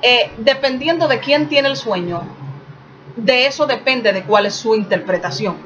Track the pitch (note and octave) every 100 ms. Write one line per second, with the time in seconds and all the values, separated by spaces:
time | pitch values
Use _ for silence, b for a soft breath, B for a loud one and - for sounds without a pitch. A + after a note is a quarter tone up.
0 | B3 B3 D4 - A3+ C4+ C4+ B3+ D4 E4
1 | D#4+ B3 - D4 D4 C#4+ C#4 C4+ A3+ F#3
2 | F3 E3+ - - - - - - - -
3 | - - A3+ B3+ C4 C#4 D4 A#3 - B3+
4 | G#3+ F#3+ F#3+ G#3 G3+ G3+ A3 A3 F#3+ F#3
5 | - F3+ F3+ - G#3 E3